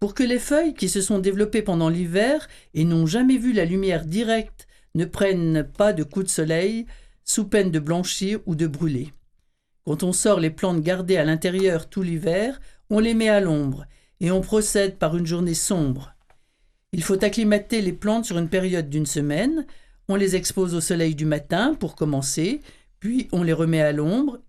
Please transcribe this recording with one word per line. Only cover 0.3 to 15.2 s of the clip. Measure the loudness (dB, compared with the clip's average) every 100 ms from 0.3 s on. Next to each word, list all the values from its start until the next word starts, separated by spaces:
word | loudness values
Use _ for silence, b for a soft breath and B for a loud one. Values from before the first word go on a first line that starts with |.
| 0
feuilles | 0 2 2
qui | -2 -2
se | -2
sont | 0 0
développées | 0 0 0 0
pendant | 0 2 2
l'hiver | 0 0 0 2 0 -4 B B
et | 0
n'ont | 2 4 2
jamais | 4 4 4
vu | 2
la | 2
lumière | 2 0 0 -2
directe | -2 -2 0 -2 -4 -14 -20 b b -4
ne |
prennent | -4 0 0 2 2 0
pas | -2 0 2
de | 2
coups | -2 -4 -2
de |
soleil, | -2 0 0 0 -2 -8 b b b
sous | -4 -2
peine | 2 2 2
de | 0
blanchir | 0 -2 -2 -4 -4 -4 -4
ou | -2
de | -2
brûler. | -2 -2 -2 -6 -12 _ _ _ _ _ _ -6
Quand | -2
on | 0
sort | 2 4 4
les | 2
plantes | 0 0 0
gardées | 0 -2 2 2
à |
l'intérieur | 2 2 0 2 2 0 -2
tout | -4
l'hiver, | -2 -2 0 0 -2 -6 b b -2
on | 2
les | 2
met | 2 4
à | 4
l'ombre | 4 0 0 -4 -10 b b _
et | 0
on | 0
procède | 2 0 2 2 0 0
par | -2
une | 0